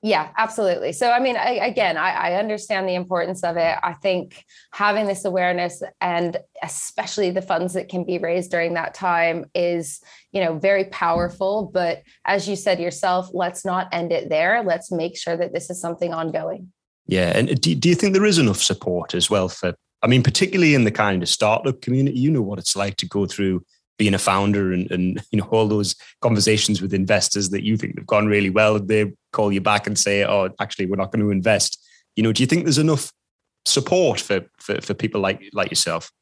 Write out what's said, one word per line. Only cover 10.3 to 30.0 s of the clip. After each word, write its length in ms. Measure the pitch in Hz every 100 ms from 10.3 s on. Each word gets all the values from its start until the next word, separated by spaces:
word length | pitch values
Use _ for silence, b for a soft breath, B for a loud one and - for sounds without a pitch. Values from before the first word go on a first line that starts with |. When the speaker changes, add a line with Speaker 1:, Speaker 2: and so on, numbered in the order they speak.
Speaker 1:
you 100 | 196
know, 160 | 175 160
very 280 | 190 196 190
powerful. 840 | - 170 170 175 - 190 208 202
But 300 | 185 175 - b b
as 240 | - 196 185
you 80 | 190
said 240 | 202 180
yourself, 500 | 175 170 190 180 185
let's 320 | 180 175 175 185
not 240 | 185 180
end 220 | 175 170
it 160 | 165 -
there. 340 | 156 170 233
Let's 260 | 202 180 -
make 280 | 175 165 165
sure 180 | - 170
that 180 | 180
this 160 | 175 -
is 120 | 180
something 320 | 175 170 175
ongoing. 580 | 160 165 156 160 - 185 _ _ _ -
Speaker 2:
Yeah. 320 | 92 87 85
And 220 | 123 131
do, 160 | - -
do 140 | 156
you 60 | 175
think 180 | 208
there 120 | 190 214
is 120 | 170
enough 260 | 123 95
support 500 | - 95 - 90 -
as 160 | 90 87
well 200 | 104 92
for, 260 | - 90 85 _ _
I 60 | 113
mean, 160 | 127
particularly 520 | 123 - 190 190 165 143
in 100 | 110
the 60 |
kind 300 | 101 104 92
of 60 | 87
startup 540 | - 107 107 135 127
community, 380 | - 127 139 -
you 120 | 139
know 100 | 151
what 160 | 101 98
it's 200 | - 98
like 180 | 101 98
to 80 | 92
go 200 | 101 95
through 400 | - 98 90 - _ _ _
being 160 | 104
a 40 | 95
founder 540 | - 95 101 101 95
and, 180 | 90 92
and, 300 | 90 90 90 -
you 80 | 107
know, 120 | 101
all 160 | 110 107
those 260 | 104 101 - B B
conversations 600 | 120 110 101 107 - 101
with 120 | 92
investors 560 | 98 95 104 - 101 95
that 160 | 95 104
you 100 | 107
think 220 | 110 -
they've 100 | -
gone 200 | 107 104
really 220 | 104 98
well, 280 | 95 107 107
and 100 | 95
they 240 | 107 104 - _
call 180 | - 104
you 80 | 98
back 280 | 95 104 104
and 120 |
say, 240 | 104